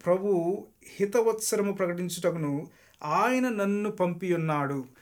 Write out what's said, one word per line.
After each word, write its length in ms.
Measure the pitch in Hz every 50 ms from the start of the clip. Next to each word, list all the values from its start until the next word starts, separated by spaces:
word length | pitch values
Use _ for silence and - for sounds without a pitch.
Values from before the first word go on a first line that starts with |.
| -
ప్రభు 600 | 175 180 185 196 208 196 175 165 170 196 214 - - _ _ _
హితవత్సరము 880 | - - - 196 202 202 240 226 226 214 220 - - 226 208 202 202
ప్రకటించుటకును 960 | 196 196 190 175 175 175 180 175 170 - - 175 165 165 156 143 143 147 160 - - - - _ _ _
ఆయన 460 | - 151 156 185 208 240 254 254 254 254
నన్ను 420 | 226 202 196 202 202 208 208 214
పంపియున్నాడు." 920 | 214 - 180 175 175 175 190 180 175 165 160 160 151 147 139 139 143 135 127 - - -